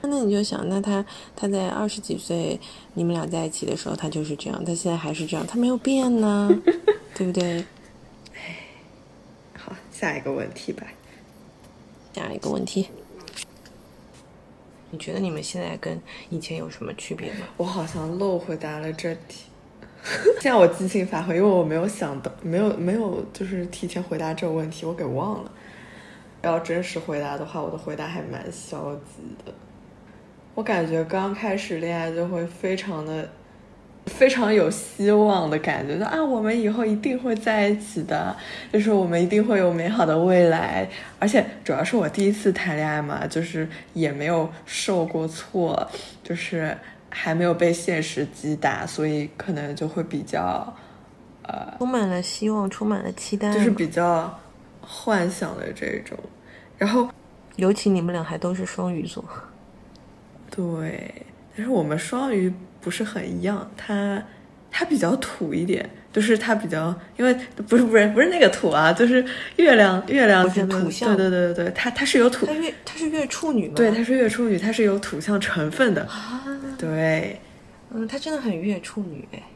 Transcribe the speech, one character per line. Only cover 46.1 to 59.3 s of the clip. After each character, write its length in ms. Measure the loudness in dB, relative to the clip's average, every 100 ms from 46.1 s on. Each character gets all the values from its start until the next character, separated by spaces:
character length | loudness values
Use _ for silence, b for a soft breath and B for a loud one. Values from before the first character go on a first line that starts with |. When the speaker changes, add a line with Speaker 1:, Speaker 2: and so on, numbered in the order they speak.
| B
Speaker 2:
就 140 | -8 -6
是 420 | -4 -4 -4 -6 B B -12
还 240 | -6 -2
没 100 | 2
有 100 | 2
被 180 | 4 4
现 280 | 2 0 -2
实 240 | -2 -4 -6
击 280 | -4 -4 0
打， 300 | 0 -2 -6
所 220 | -2 0
以 220 | 0 -4 -8
可 160 | -6
能 220 | -4 -4 -4
就 120 | -4
会 160 | -4
比 180 | -4 -6
较， 540 | -4 -2 -2 -2 -6 -14 B B B -20 -20 -18
呃， 300 | -10 -10 -10 -4
Speaker 1:
充 80 | -2
满 200 | 0 2
了 140 | 0
希 280 | -4 -4 0
望， 180 | 0 -2
充 180 | -2 -2
满 140 | -2
了 80 | -4
期 220 | -8 -6 -2
待。 160 | 0
Speaker 2:
就 60 | 4
是 120 | 4
比 160 | 2 0
较 520 | 2 2 2 0 -10 -20 -20 -20 -20
幻 480 | -16 -8 0 2 0
想 260 | -2 -6 -6
的 140 | -10
这 260 | -6 -6 -6 -8
种。 120 | -14 -14 -20 B B B -4
然 120 | 0
后 200 | 2 0 -6 -20 -20 -14 0
Speaker 1:
尤 180 | 2
其 160 | 2 2
你 120 | 2
们 120 | 0
俩 100 | -4
还 140 | -4 -4
都 160 | -4
是 120 | -4 -6
双 280 | -4 -4
鱼 100 | -4 -6
座。 160 | -10 -12